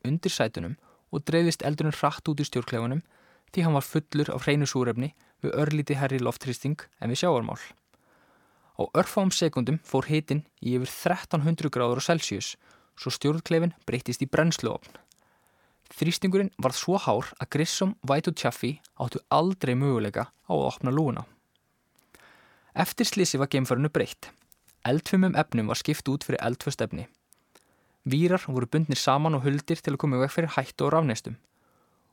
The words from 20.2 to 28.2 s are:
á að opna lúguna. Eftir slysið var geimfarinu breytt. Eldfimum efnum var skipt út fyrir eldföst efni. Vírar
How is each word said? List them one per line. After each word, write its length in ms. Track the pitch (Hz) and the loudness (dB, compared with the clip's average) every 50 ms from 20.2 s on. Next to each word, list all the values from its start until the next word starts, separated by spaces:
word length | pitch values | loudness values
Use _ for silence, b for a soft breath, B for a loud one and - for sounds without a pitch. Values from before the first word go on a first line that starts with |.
| 120 - _ _ _ - | -4 -4 _ _ _ -2
á 40 | 90 | 0
að 100 | - - - - | 0 0 0 -2
opna 180 | - - 127 131 | -2 -2 0 0
lúguna. 320 | 147 160 135 117 - - - _ _ _ _ _ _ _ _ _ _ _ _ _ _ b b b b b b b b b b b b b b b | 2 0 0 -2 -4 -8 -12 _ _ _ _ _ _ _ _ _ _ _ _ _ _ b b b b b b b b b b b b b b b
Eftir 320 | - 175 - - - 233 | 0 0 0 2 0 0
slysið 380 | - - 202 185 - - 135 139 | 0 2 2 2 2 2 0 0
var 80 | 139 - | 2 2
geimfarinu 400 | 135 131 - 127 120 143 151 - | 0 2 2 2 2 2 2 2
breytt. 400 | 160 107 - - - - - - _ _ _ - _ _ _ _ _ - | 0 0 0 -4 -14 -18 -20 -20 _ _ _ -20 _ _ _ _ _ -2
Eldfimum 520 | - 131 160 - - - 185 190 190 - - | 0 0 0 0 2 2 4 4 4 4 2
efnum 320 | 156 - - 117 107 107 | 0 0 0 0 0 0
var 80 | 113 - | -2 -2
skipt 300 | - - 151 - - - | 0 -2 -2 -2 0 -2
út 160 | 131 143 - | -2 -2 -2
fyrir 160 | - 131 - - | -2 -2 0 0
eldföst 400 | 117 123 - - 147 135 - 117 | -2 -4 -2 -4 -6 -4 -4 -4
efni. 240 | 104 - - 120 - _ _ _ _ _ b b b b b b b b b b b b b b | -4 -4 -8 -12 -12 _ _ _ _ _ b b b b b b b b b b b b b b
Vírar 380 | 131 131 147 | 0 2 4